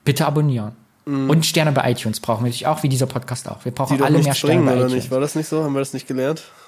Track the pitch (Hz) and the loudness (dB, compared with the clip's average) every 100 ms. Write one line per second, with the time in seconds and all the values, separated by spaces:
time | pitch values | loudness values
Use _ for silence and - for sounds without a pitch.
0 | - 127 151 147 147 123 104 - _ _ | -2 0 0 2 2 0 -4 -12 _ _
1 | - 139 135 156 160 170 156 139 127 120 | -6 -2 2 2 2 2 2 2 0 0
2 | 110 104 - 110 123 117 127 156 147 131 | -2 -4 -2 -2 -2 -2 -2 0 0 0
3 | 131 131 - 123 - - - - 131 139 | 0 -4 -8 -8 -8 -10 -8 -4 -2 2
4 | 139 160 147 135 147 170 139 123 127 127 | 4 4 2 2 2 4 4 2 2 0
5 | - 131 147 156 156 160 156 139 135 135 | -2 -2 -2 -2 -2 -2 -2 -2 -4 -6
6 | - 131 131 160 - - | -6 -2 -2 -4 -8 -20